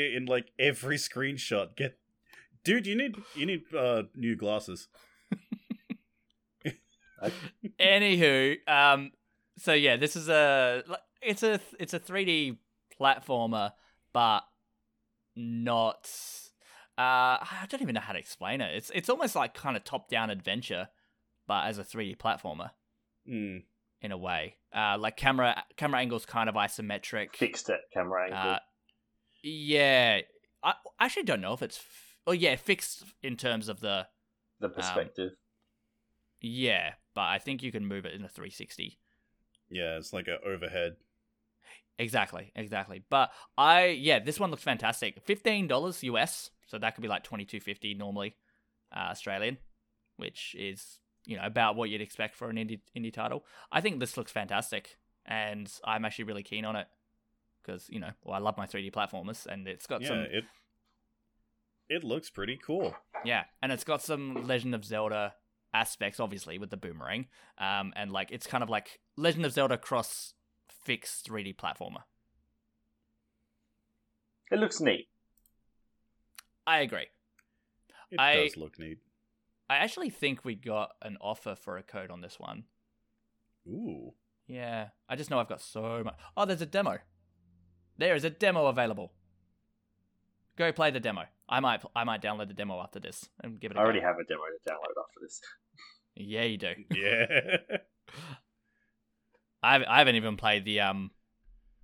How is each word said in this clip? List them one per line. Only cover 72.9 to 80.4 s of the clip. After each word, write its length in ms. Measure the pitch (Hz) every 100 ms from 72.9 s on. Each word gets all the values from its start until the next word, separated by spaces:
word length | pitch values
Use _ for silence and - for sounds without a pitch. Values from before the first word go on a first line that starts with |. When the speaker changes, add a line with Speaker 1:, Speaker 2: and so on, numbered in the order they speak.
| _ _ _ _ _ _ _ _ _ _ _ _ _ _ _ -
Speaker 2:
It 80 | 202
looks 220 | 214 -
neat. 280 | 143 90 - _ _ _ _ _ _ _ _ _ _ _ _ - - _ -
Speaker 3:
I 140 | 160
agree. 260 | 131 98 - _ _ _ _ _ _ _ _ - -
Speaker 1:
It 100 | 175
Speaker 3:
I 140 | 139 151
Speaker 1:
does 200 | 151 -
look 220 | 78 -
neat. 200 | 80 80 _ _ _ _ _ _ -
Speaker 3:
I 80 | 139
actually 340 | 214 359 320
think 340 | - 147 131